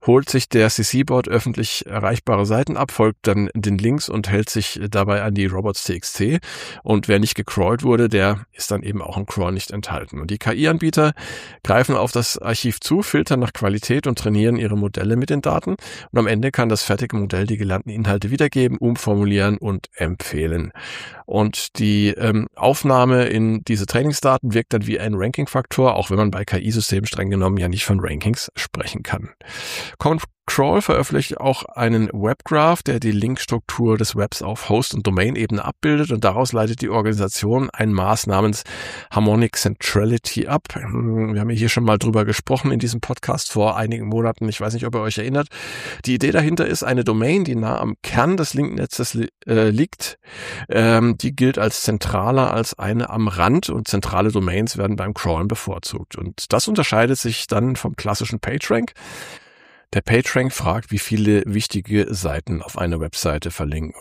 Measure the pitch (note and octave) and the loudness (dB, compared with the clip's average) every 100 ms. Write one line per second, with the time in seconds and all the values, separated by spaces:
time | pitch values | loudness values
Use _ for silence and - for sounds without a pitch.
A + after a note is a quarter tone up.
0 | - B2 C#3+ C3 - A#2+ A2 - G#2+ B2 | 6 4 6 0 2 4 4 4 0 2
1 | C3+ B2+ - A#2 A2+ A#2 A2 - - G#2 | 2 2 2 0 0 -2 -4 -4 -6 -2
2 | G2+ A2+ - G#2+ G2+ A2 C#3 - C#3 - | 0 0 0 2 2 2 0 -2 -4 2
3 | A2 G#2+ - G2 G2+ - G2+ G2 G#2+ C#3+ | 2 2 0 2 0 0 0 2 2 0
4 | - G#2+ G2+ G2+ G#2+ - G#2 - G2+ G2+ | -2 -4 0 0 0 -2 -4 -4 -4 0
5 | G2 G2+ G#2+ G2 F#2+ F#2 G#2 G2 - F2 | 0 0 0 0 0 0 -2 -4 -4 -4
6 | - - G2 E3 - - - - - G#2 | -6 -2 0 0 -2 -14 -14 -14 0 0
7 | - G2+ A2 - G2+ - F2+ A#2+ C3 A#2 | 4 2 2 0 -4 0 2 2 4 4
8 | A#2 G#2+ F#2+ G2+ G#2+ - - G2+ G2+ G2+ | 4 4 2 0 -6 -12 -4 -4 -4 -6
9 | - - G2+ - F2+ F#2+ - G2+ - D2+ | -6 -8 -6 -4 -2 -2 -6 -10 -6 -8
10 | - C2+ D#2+ G#2 - A2+ D3+ E3 D#3+ D#3 | -8 -10 -8 -4 -2 0 2 2 0 4
11 | D3+ D3 - - - - - G#2+ B2+ B2+ | 2 2 -10 -14 -16 -16 2 2 4 2
12 | A#2 A#2+ A#2 - - A2+ A#2+ - - E3+ | 0 0 -2 -4 -4 -2 -2 -4 0 0
13 | G#3 D3 D#3 C3+ B2 - G2 G2+ - C3 | 2 0 2 0 0 0 0 0 0 0
14 | D3 A#2+ A2 G#2 A2 A#2 G#2+ G#2 G2+ - | 0 -2 0 4 4 2 0 0 -2 -2
15 | G2+ A#2 C3 D3 C#3+ D#3+ - F#3+ - - | 0 0 2 0 2 0 -2 -6 -8 -18
16 | - A#2+ G#2+ A2 B2+ - A#2 G#2+ - G2+ | -4 0 2 2 0 0 2 2 0 -2
17 | A#2+ A2+ G2+ F#2 G2+ G#2+ G2+ F#2+ - G#2+ | -2 -2 -2 -2 -2 -2 0 -2 -4 -4
18 | G#2+ G2+ G2+ C3+ D3 C3+ B2 B2 A#2+ A#2+ | 0 0 0 0 0 2 2 2 -2 0
19 | - G#2 G2+ G2+ G2 G#2 A2 F#2+ - - | 0 0 2 2 2 0 -2 -6 -8 -6
20 | D#2+ F2 - D2 D#2+ E2 D2+ - - - | -4 -4 -6 -4 -2 -2 -4 -10 -16 -14
21 | - - - - G#2+ - - - G#2+ G#2 | -16 -18 -4 0 0 -2 -10 -2 2 4
22 | G#2 - A2+ G#2+ A2 - A#2+ C#3+ D3 C3 | 2 2 0 0 -2 0 0 2 4 4
23 | B2 B2+ A#2+ A2+ A2+ A2 - A2 G2 A#2 | 6 4 4 2 2 0 0 -2 0 0
24 | C#3+ C#3+ C#3 C3 B2+ A2+ A2+ A2+ G#2 G#2+ | 0 0 2 2 2 0 0 -2 -2 -4
25 | A2+ G#2 G2+ B2+ C#3+ C3+ B2+ - C3 G2 | -2 -2 -2 -2 -2 -2 -4 2 2 2
26 | G2+ G2 G#2+ F#2+ G2+ F#2+ G2+ A2+ G#2 G2 | 0 2 2 0 -2 -2 0 -2 0 0
27 | A2 - F#2+ G2 F#2+ G2 F2+ F#2+ - G2 | -2 -4 -2 2 2 2 0 -2 0 0
28 | F2+ D2 G#2+ A#2 - - - - - G#2 | 0 -2 -2 -2 -4 -10 -8 -6 -6 -8
29 | - - G#2 - - - - - - - | -6 -8 -8 -16 -18 -14 -10 -10 -12 -2
30 | - D#3+ - _ - - C#3 F3+ - C3 | 0 0 -4 _ -6 0 4 4 4 2
31 | C#3 C#3+ C3+ - C3+ C3+ - - A#2 A2+ | 2 0 -2 -2 0 0 -4 -2 2 2
32 | A2 - G#2 C3+ - D#3 D#3 F3 - B2 | 2 0 -2 -2 0 2 4 2 0 -2
33 | A2 G#2 A2 B2+ - A#2+ - - A#2+ A2 | 0 0 0 -2 -2 -4 -4 0 2 2
34 | A2 A2 G2+ - - G#2+ - G#2 C3 - | 0 0 -4 -4 -6 -8 0 0 2 -2
35 | G#2+ F#2+ G2+ - A2 G2+ - - D#3 D3 | 0 2 2 0 -2 -2 -4 -2 0 2
36 | D3 A#2 G#2+ G2 B2+ A#2 G#2+ A2+ A2+ A2+ | 2 2 2 2 0 2 0 0 -2 0
37 | G#2+ G#2+ G2 - G#2 A#2+ C3+ - A2 G2 | 2 2 0 0 0 2 0 0 0 2
38 | F#2 A2 - G2 G#2+ G#2+ - - - - | 2 0 2 2 2 0 -6 -12 -12 -14
39 | - - G#2 A2 A#2 - - G#2 - G#2+ | -4 2 4 4 4 2 -2 -2 -2 0
40 | G#2+ A#2+ - - - D3 - - B2+ A#2 | 2 0 -2 -4 -2 -2 -4 -10 -6 -2
41 | A#2 A2+ A2 G#2 G#2+ A#2 A2+ - A#2 G#2+ | 0 0 0 0 0 2 2 2 4 4
42 | A2+ A2 G#2 G#2+ - C3+ C3+ B2+ A#2+ A#2 | 4 2 2 0 0 0 0 0 -2 -4
43 | - B2+ - C3 - - G#2 G#2+ A2 A2+ | -6 -8 -4 -4 -2 2 2 2 -2 -4
44 | G#2+ A2+ A2+ A2 A2 G#2 G#2 A#2 A#2+ A2+ | -2 0 0 0 -4 -2 -4 -4 -4 -2
45 | A2 G#2+ A2+ C#3 D3 - - - - - | -2 -4 -2 -2 -2 -6 -14 -12 -12 -10
46 | - B2 C3+ D#3+ D3+ E3+ - - - B2+ | -2 2 4 4 2 2 0 -2 0 0
47 | A#2 A2 A#2+ F#3 F#3 A#2+ A2 A2 A2+ G#2+ | 0 0 2 0 0 -2 -2 -2 -4 -6
48 | - A#2 C3+ F#3 D3+ C3+ C#3+ - - - | -4 0 2 2 -2 -2 -2 -2 -6 -4
49 | B2 A2+ A2+ _ - A2+ A2 G#2+ D#3 - | -4 -4 -6 _ 0 4 4 4 0 -2
50 | - - - - - - - A2 A2+ A2+ | -12 -12 -20 -16 -12 -12 -2 2 6 6
51 | A#2 A#2 - C3+ B2+ C3+ A2 - - G#2+ | 4 2 -2 2 2 4 0 0 -2 0
52 | - G2 G2+ C3+ C3 - A2+ - - A2+ | 0 -2 2 2 2 0 -2 -4 -2 -2
53 | A#2+ A2 A2 F#2 F2 D3 - - A2 G2+ | -2 0 0 2 4 4 2 -6 -2 -2
54 | - F#2+ G#2 G#2+ F#2 F2+ A2+ - G2 G2+ | 0 2 2 2 0 0 -2 -2 -2 -2
55 | F#2 G#2 - D#2+ F#2+ - - F#2 - - | -4 -4 -2 0 0 -2 -6 -8 -8 -10
56 | - - - - - A2 - G#3+ - A2 | -10 -10 -10 -10 -2 0 0 0 2 4
57 | A#2+ C3 A#2 A2+ - G#2 F#2 - - - | 4 2 -2 -4 -2 0 0 0 -6 -6
58 | G#2 G#2 A2 A2+ - C#3 - A3+ A#3+ - | -4 -4 -4 -6 -4 -6 0 0 0 -8
59 | - - - - - _ - _ _ - | -18 -16 -16 -18 -20 _ -20 _ _ -4
60 | - A2+ C3 - C3 - - G2+ - G#2 | 2 2 2 0 0 -2 -2 -2 -2 -4
61 | - A2 G#2+ G#2 - G2+ G#2+ G#2+ F#2+ G#2 | -2 0 4 4 2 -2 -2 -4 0 0
62 | G2+ F#2+ F2+ D2 - E2+ - - F2+ E2 | 0 -2 -4 -4 -4 -6 -6 -4 -2 -2
63 | D#2 - E2+ D2+ E2+ - D2+ D#2 D#2 - | -4 -4 -2 -2 -4 -6 -4 -4 -6 -10